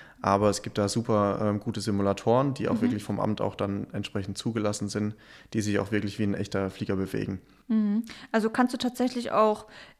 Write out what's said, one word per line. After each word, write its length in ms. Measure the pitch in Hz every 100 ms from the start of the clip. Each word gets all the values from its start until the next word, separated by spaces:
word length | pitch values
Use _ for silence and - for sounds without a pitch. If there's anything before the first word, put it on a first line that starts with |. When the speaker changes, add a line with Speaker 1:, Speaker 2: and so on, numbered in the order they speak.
| - -
Speaker 1:
aber 260 | 98 98 104
es 140 | 98
gibt 160 | 104 107
da 100 | 101
super, 500 | 120 113 107 101 -
ähm, 180 | 104 104
gute 220 | 117 110
Simulatoren, 720 | 107 98 98 98 113 123 139
die 140 | 135 -
auch 60 | 110
Speaker 2:
Mhm. 40 |
Speaker 1:
wirklich 220 | 120 104
vom 160 | 104 107
Amt 220 | 107 101
auch 120 | 101 -
dann 320 | 101 98 -
entsprechend 460 | 101 - 101 95 98
zugelassen 500 | 120 113 104 104 101
sind, 260 | 104 107 107 - - -
die 80 | 110
sich 180 | 104 101
auch 140 | 101
wirklich 260 | 104 101 104
wie 40 |
ein 100 | 101
echter 380 | 98 104 98 95
Flieger 260 | - 101 95
bewegen. 460 | 92 107 104 92 - _ -
Speaker 2:
Mhm. 360 | 220 208 214 - - -
Also 160 | 226 220
kannst 240 | 220 247
du 60 | 247
tatsächlich 540 | 254 247 254 240 233
auch 340 | - 214 214 - - -